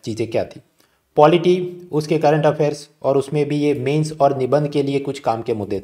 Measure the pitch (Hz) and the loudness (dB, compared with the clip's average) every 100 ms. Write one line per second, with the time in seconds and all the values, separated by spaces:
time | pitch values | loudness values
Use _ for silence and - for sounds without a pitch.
0 | - 110 113 113 90 - - _ _ _ | -10 -6 -4 -4 -4 -10 -20 _ _ _
1 | _ - 151 175 180 185 180 - - 147 | _ 4 6 6 2 0 -2 -10 -8 -6
2 | 151 160 151 156 151 147 147 147 - _ | -2 0 2 4 2 2 -2 -4 -12 _
3 | 131 139 131 151 139 147 147 131 127 151 | 0 0 0 -2 -2 0 0 0 0 0
4 | 156 - 139 131 127 143 147 147 135 139 | -2 2 2 2 0 0 0 -2 -2 -2
5 | 139 135 123 113 113 110 98 98 | -4 -6 -4 -4 -2 -4 -4 -6